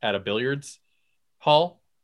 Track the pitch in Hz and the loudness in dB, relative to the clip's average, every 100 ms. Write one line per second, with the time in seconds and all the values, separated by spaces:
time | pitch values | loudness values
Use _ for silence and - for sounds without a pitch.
0 | 110 98 98 107 127 143 - - _ _ | -4 -4 -2 -4 -4 -6 -10 -20 _ _
1 | _ _ _ _ - 151 175 - _ _ | _ _ _ _ 2 4 2 -6 _ _